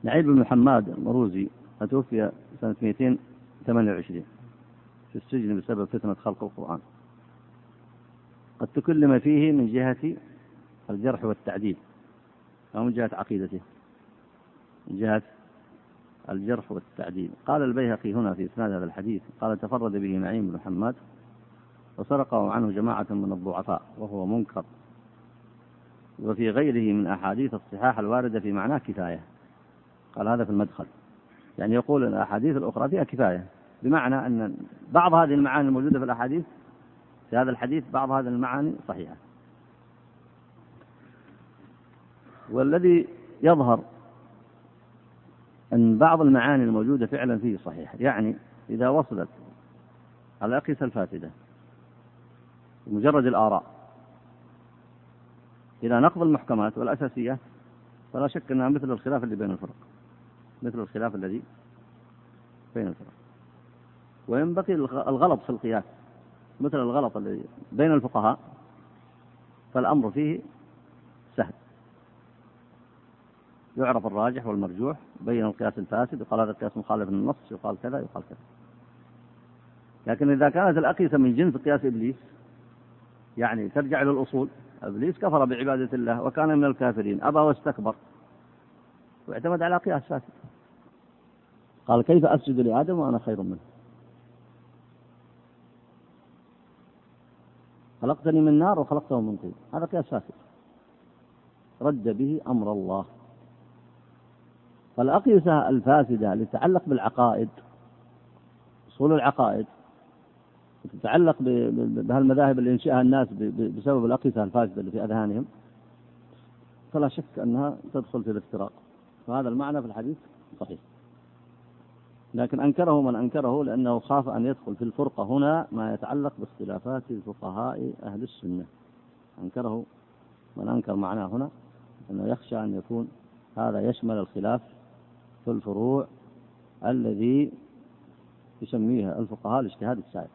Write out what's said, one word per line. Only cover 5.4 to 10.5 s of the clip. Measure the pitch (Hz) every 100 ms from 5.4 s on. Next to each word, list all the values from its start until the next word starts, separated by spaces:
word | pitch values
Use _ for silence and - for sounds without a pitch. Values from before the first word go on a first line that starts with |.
| 107 101
بسبب | - 110 98
فتنة | 117 104
خلق | 98 - 98
القرآن. | 104 - - 82 - - - - - - - - - - - - - - - - - -
قد | 123
تكلم | - - 160 147 127
فيه | 147 151 156
من | 147 117
جهة | 120 127 127 151 180 - - -